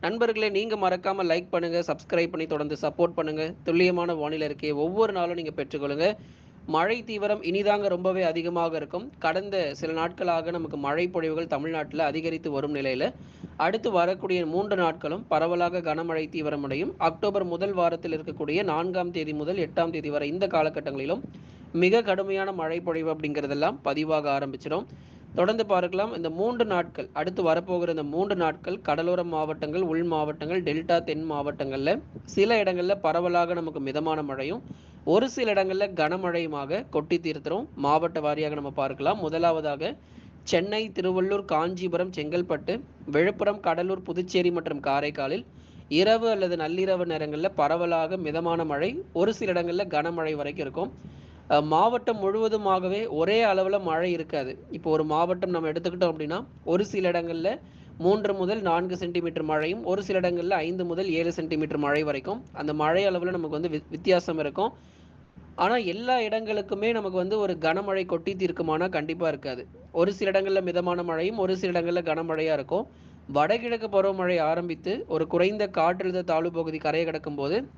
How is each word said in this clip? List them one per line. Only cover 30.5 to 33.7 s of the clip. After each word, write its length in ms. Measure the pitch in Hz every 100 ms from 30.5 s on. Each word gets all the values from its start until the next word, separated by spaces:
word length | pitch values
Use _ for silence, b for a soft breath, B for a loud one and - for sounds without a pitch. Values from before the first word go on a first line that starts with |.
| 185
டெல்டா, 400 | 160 151 165 170
தென் 280 | 170 156 160
மாவட்டங்கள்ல 600 | 147 143 143 135 135 139 226 - - -
சில 380 | - 208 233
இடங்கள்ல 320 | 190 180 180 196
பரவலாக 580 | 170 165 175 175 170
நமக்கு 260 | 175 160